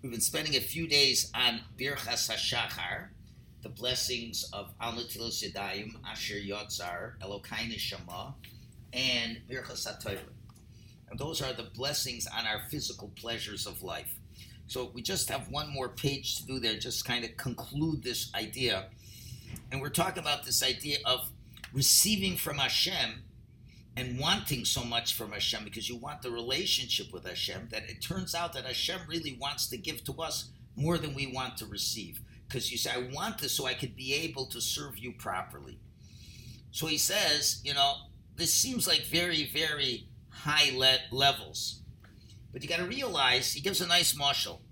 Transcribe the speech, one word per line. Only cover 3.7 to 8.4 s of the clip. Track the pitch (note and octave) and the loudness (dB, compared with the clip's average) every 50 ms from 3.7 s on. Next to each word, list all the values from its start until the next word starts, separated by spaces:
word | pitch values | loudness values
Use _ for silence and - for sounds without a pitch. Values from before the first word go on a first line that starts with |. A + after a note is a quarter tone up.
| - - B2 B2 B2+ B2 - - B2+ A#2 A#2 A2+ - - - - - | -8 -4 -2 0 2 2 0 0 0 -2 -4 -4 -4 -4 -6 -4 -6
of | G2+ G2 - - - | -8 -8 -8 -8 -6
Al | A#2 A#2 A2+ | -6 -4 -4
Netilas | A#2 A#2 - - G#2+ A#2 A2+ A2 - A2+ | -4 -6 -6 -6 -6 -6 -4 -4 -4 -4
Yadayim, | G2 - G2 G2+ G2 F#2+ G2+ G#2 G#2+ - - - | -4 -4 -4 -4 -4 -4 -6 -6 -8 -10 -12 -12
Asher | F#2+ A2 - - - G#2 | -10 -8 -6 -4 -4 -4
Yotzar, | G2+ G2 G2 G2+ G#2 G#2 - - - F2 F2 F2 F2 F#2+ A#2+ - - | -4 -4 -4 -6 -6 -6 -6 -6 -4 -4 -4 -4 -4 -6 -8 -10 -10
Elokai | - G2 G2+ G2+ - - A2 A2 A2+ A#2 A2+ | -8 -8 -8 -8 -8 -6 -6 -4 -4 -4 -4
Neshama, | G#2+ - - G2+ F2 F2 F2 F2+ F2+ A2 C3 C3+ - | -4 -4 -4 -6 -6 -8 -8 -8 -8 -8 -8 -10 -12